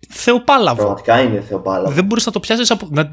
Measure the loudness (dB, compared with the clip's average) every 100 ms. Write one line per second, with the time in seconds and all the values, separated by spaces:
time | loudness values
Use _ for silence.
0 | -16 -6 0 0 2 2 2 2 0 0
1 | 2 4 4 0 -4 -6 -2 -2 0 0
2 | 0 0 -2 -4 -2 0 0 -2 -2 -2
3 | -2